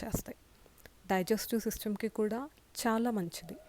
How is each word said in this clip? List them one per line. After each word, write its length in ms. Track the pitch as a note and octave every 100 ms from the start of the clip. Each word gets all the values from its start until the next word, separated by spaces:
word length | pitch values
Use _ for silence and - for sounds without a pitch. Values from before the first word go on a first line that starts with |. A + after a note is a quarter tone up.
చేస్తాయి. 340 | A3 A3 - - - - - - - - -
డైజెస్టివ్ 540 | F#3+ F3+ A3 - A3+
సిస్టమ్‌కి 480 | A3 - G#3+ G3+ A3
కూడా 400 | - G#3+ A3+ C#4+ - - -
చాలా 360 | A#3 A3+ A#3+
మంచిది. 440 | G#3+ E3+ - E3 B3